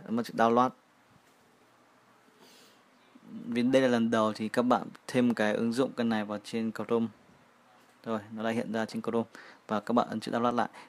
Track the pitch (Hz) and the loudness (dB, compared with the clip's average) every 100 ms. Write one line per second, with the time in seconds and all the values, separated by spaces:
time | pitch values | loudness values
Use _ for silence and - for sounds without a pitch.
0 | - 113 113 - 117 117 127 - _ _ | -6 -4 -2 2 4 6 4 0 _ _
1 | _ _ _ _ _ _ _ _ _ _ | _ _ _ _ _ _ _ _ _ _
2 | _ _ _ _ - - - _ _ _ | _ _ _ _ -20 -20 -20 _ _ _
3 | _ - - 113 - 120 120 131 131 120 | _ -20 -18 -12 -4 0 4 4 6 4
4 | 113 113 110 107 110 - 120 113 - - | 2 2 2 0 -4 0 2 2 0 -14
5 | - 127 123 110 107 - 117 117 127 - | -4 0 2 2 0 0 -2 0 -2 -2
6 | 117 110 104 104 - 113 113 107 107 117 | -2 -2 -2 -8 -6 -6 -4 -6 -2 0
7 | 113 - _ - _ _ _ _ _ _ | -2 -6 _ -20 _ _ _ _ _ _
8 | 117 110 104 110 110 113 - 110 110 113 | -8 -8 -8 -6 -4 -2 -2 -4 -4 -6
9 | 113 113 110 - - - - 107 - 117 | -4 -2 -2 -8 -20 -16 -6 -4 0 0
10 | 117 113 - 117 120 120 - - | 0 -2 -4 -2 0 0 -2 -6